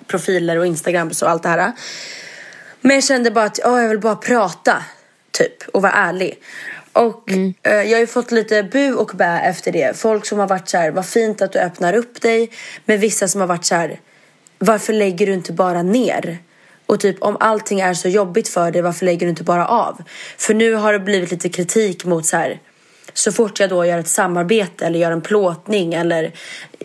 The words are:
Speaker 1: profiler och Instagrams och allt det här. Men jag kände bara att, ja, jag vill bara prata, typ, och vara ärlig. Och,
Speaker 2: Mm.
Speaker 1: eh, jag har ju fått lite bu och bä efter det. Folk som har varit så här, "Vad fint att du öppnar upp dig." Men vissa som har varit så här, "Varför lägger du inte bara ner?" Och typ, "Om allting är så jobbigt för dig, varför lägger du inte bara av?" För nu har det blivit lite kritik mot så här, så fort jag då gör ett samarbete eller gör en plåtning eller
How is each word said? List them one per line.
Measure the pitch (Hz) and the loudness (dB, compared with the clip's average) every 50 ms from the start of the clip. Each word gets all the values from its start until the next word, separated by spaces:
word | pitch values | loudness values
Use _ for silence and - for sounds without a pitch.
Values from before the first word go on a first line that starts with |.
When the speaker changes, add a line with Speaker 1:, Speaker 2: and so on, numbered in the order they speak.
| - | -10
Speaker 1:
profiler | - - 175 - 202 185 175 170 170 165 | -6 -6 -4 -2 0 0 0 0 0 0
och | 165 180 | 0 0
Instagrams | 180 165 156 - 180 175 170 165 165 175 - | 0 -2 -2 -2 -2 0 0 -2 -2 -4 -2
och | 196 170 | 0 0
allt | 170 165 - | 0 0 0
det | 175 | 0
här. | 170 165 185 - - - - - - - - - - - - - - - - - - - - - - _ | 0 0 0 -2 -4 -6 -12 -14 -14 -14 -14 -14 -16 -16 -18 -18 -18 -20 -20 -20 -20 -20 -20 -20 -6 _
Men | - 262 277 | 2 4 4
jag | 269 262 | 4 4
kände | - 269 247 240 233 | 2 2 2 2 2
bara | 208 233 214 | 2 2 0
att, | 202 - - - | 0 0 0 0
ja, | 240 247 247 | 2 2 2
jag | 233 220 | 2 2
vill | 220 208 | 0 0
bara | 208 220 202 | 0 -2 -2
prata, | 214 - - 247 233 196 175 - - - 254 - - - - - - _ _ _ _ _ _ | -2 -2 0 2 2 2 0 -2 -2 0 0 0 0 -2 -10 -18 -20 _ _ _ _ _ _
typ, | - - - - - - - - - | -2 0 0 0 -2 -10 -10 -4 -2
och | 196 | 0
vara | 190 190 | 2 2
ärlig. | - 208 190 175 175 185 185 147 - - - - - - - - - - - _ - | 2 2 2 0 0 -2 -4 -4 -6 -10 -16 -20 -18 -16 -16 -16 -16 -16 -8 _ 2
Och, | - 240 226 - - - - | 2 2 2 0 -4 -4 -2
Speaker 2:
Mm. | 190 190 190 190 185 _ - | 0 0 0 0 -2 _ 0
Speaker 1:
eh, | - 208 | 2 2
jag | 208 202 214 226 | 2 4 2 4
har | 233 | 2
ju | 233 | 2
fått | 233 - 247 240 - | 0 0 -4 -2 0
lite | 233 220 208 214 214 208 196 | 0 0 0 2 0 0 0
bu | 175 - 277 285 269 240 | 0 0 0 0 2 0
och | - 214 - 185 | 0 -2 -2 0
bä | 185 190 175 170 160 - | 0 0 0 2 2 0
efter | 180 175 - - 180 | 0 -2 -2 -4 -2
det. | 170 165 135 113 - | 0 0 0 0 -2
Folk | - - 220 220 208 208 | 0 0 0 0 0 -2
som | - 208 202 | -4 -2 -2
har | 196 | 0
varit | 190 190 180 - - | 0 0 -2 -2 -2
så | - | 0
här, | 180 165 156 | 0 0 0
"Vad | - 185 175 | 0 -2 -4
fint | - - 233 226 214 208 - | 0 0 0 0 0 0 -2
att | 196 185 - | -2 -2 0
du | - | 0
öppnar | 185 170 175 - 180 175 190 | -2 -2 -2 -2 0 2 2
upp | 240 233 - - - | 0 0 -2 -6 -2
dig." | - 233 226 226 233 226 - - - - - - - | 0 0 2 2 0 -2 -6 -16 -18 -16 -18 -8 -2
Men | 220 214 196 | 0 0 2
vissa | 214 214 202 - 196 | 2 2 0 0 -2
som | 180 - 202 | -2 0 0
har | 185 | 0
varit | 175 175 170 - | 0 -2 -2 0
så | - 180 | 0 0
här, | 170 165 151 - - _ _ _ _ _ _ _ _ _ _ _ - | 0 0 -2 -6 -10 _ _ _ _ _ _ _ _ _ _ _ -2
"Varför | 190 220 220 202 214 - 220 | 2 2 2 2 0 0 0
lägger | 214 202 190 180 175 208 | 2 2 2 2 0 0
du | 190 196 | 0 0
inte | 180 - - 165 | -2 -4 -4 -2
bara | 175 185 180 175 175 175 | 0 0 2 2 0 0
ner?" | 185 220 254 226 - - - - 170 170 - - _ _ _ _ - - _ _ | 2 2 2 2 0 0 -2 -4 -6 -8 -10 -14 _ _ _ _ -20 -20 _ _
Och | - 208 - | 0 0 2
typ, | - 196 190 - - | 2 0 0 0 -2
"Om | 208 202 - | -2 0 2
allting | 147 220 220 208 - - 208 190 | 2 2 2 0 -2 -2 -2 0
är | 190 180 180 | 0 0 0
så | 165 - 180 | 0 0 2
jobbigt | 185 208 196 180 175 226 220 | 2 2 2 2 0 -2 -2
för | - - 180 170 170 | 0 0 0 0 0
dig, | 160 175 | 0 0
varför | 170 175 165 - 190 | 0 0 0 0 0
lägger | 180 170 170 180 | 0 0 2 0
du | 175 | -2
inte | 160 170 170 | -2 -2 0
bara | 175 175 175 170 | 0 2 2 2
av?" | - 139 135 139 151 - - 165 - - - - - - | 2 2 2 0 0 -4 -10 -16 -20 -18 -18 -18 -16 -12
För | - - - 214 | -6 0 0 2
nu | 220 226 226 226 | 4 4 2 2
har | 214 208 214 208 | 2 2 2 2
det | 202 | 2
blivit | 190 202 202 185 175 175 | 0 0 0 0 0 -2
lite | 180 170 - 180 | -6 -4 -4 -4
kritik | - 180 175 175 - 220 220 196 175 - - | -4 -4 -4 0 2 2 2 0 -2 -4 -2
mot | 180 170 160 156 | -2 -2 0 0
så | - 180 | 0 0
här, | 165 147 131 - - _ _ _ _ _ _ _ _ - - - | 0 -2 -2 -4 -8 _ _ _ _ _ _ _ _ -18 -10 -4
så | - - 214 | -2 -2 0
fort | - - 226 202 214 - | 2 2 0 0 2 0
jag | 196 185 | 0 2
då | 190 175 175 | 2 2 2
gör | 175 170 170 | 2 0 0
ett | 160 | -2
samarbete | - - 220 196 180 175 175 175 180 226 220 190 175 - - - | -2 0 0 0 2 0 0 2 2 2 2 0 -2 -4 -4 -4
eller | 170 165 170 | -2 0 2
gör | 170 165 | 2 0
en | 165 165 | 0 -2
plåtning | 160 - 208 208 190 175 165 160 - 202 220 202 175 165 165 | -2 0 2 2 2 2 -2 -4 -6 -2 -2 0 0 0 -2
eller | 165 170 170 170 160 160 170 - - - - - - - - - - | -2 0 0 0 0 -2 -4 -8 -12 -18 -16 -16 -16 -18 -18 -18 -16